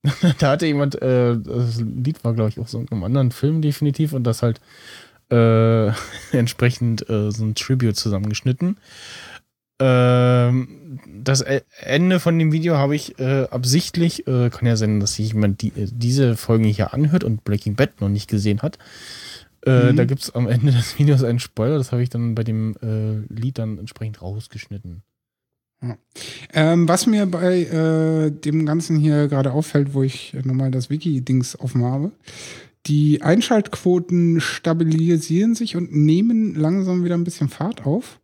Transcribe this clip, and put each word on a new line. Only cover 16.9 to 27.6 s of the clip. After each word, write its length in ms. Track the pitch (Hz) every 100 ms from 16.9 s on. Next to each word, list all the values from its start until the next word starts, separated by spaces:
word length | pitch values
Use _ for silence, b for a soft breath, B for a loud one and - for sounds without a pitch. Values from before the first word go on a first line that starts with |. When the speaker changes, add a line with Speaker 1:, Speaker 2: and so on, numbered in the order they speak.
Speaker 1:
anhört 300 | - 151 175
und 200 | 120 107
Breaking 320 | - 104 107 101
Bad 260 | 143 -
noch 80 | 101
nicht 180 | 101 -
gesehen 320 | 104 104 104
hat. 160 | 160 - B B B B B B B _ -
Äh, 260 | 127 123
Speaker 2:
Mhm. 40 | 143
Speaker 1:
da 80 | 123
gibt's 280 | 135 -
am 140 | 120 117
Ende 240 | 117 143
des 260 | 120 113 -
Videos 260 | 147 135
einen 160 | 120 123
Spoiler, 380 | - - 113 151
das 140 | 127
habe 100 | 123
ich 80 | 123
dann 240 | 117 117 113
bei 80 |
dem, 320 | 113 110 110 104
äh, 520 | 113 110 107 107 107
Lied 260 | 113 123 127
dann 180 | 110 107
entsprechend 440 | 104 - 110 104
rausgeschnitten. 840 | 87 104 - 107 - 101 90 87 - _ _ _ _ _ _ _
Speaker 2:
Ja. 140 | 120 110 _ - B B B
Ähm, 340 | 160 156 170 165
was 180 | 180 -
mir 220 | 214 196
bei, 340 | 175 180 180